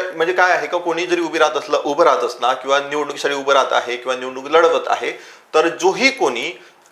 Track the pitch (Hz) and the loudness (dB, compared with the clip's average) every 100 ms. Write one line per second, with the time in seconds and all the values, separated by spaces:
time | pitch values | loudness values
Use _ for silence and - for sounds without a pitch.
0 | 185 165 165 185 180 170 147 175 175 165 | 2 -2 0 2 4 2 -2 -4 -4 -4
1 | 180 175 165 156 151 143 139 147 - 147 | -2 -2 -2 2 0 0 -2 -2 0 2
2 | 160 127 123 - 120 131 135 139 143 147 | 4 4 0 -2 -2 -2 0 0 0 -4
3 | 143 143 156 143 135 139 - 123 123 120 | -6 -4 -4 -2 2 2 2 0 -2 -4
4 | 123 127 127 131 135 156 170 139 - - | -4 -6 -6 -10 0 4 4 4 0 -2
5 | 131 - - - _ 151 165 165 180 175 | -4 -8 -14 -20 _ 0 2 2 0 2
6 | 262 - 165 117 147 175 - _ _ | 0 2 -2 -2 -6 -10 -18 _ _